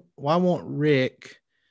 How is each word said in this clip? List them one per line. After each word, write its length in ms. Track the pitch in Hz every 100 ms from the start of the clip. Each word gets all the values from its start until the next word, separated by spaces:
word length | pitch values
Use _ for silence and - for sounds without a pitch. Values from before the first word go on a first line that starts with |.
| - -
why 200 | 139 170
won't 260 | 180 156 82
Rick 760 | 139 151 139 131 - - - _ _ _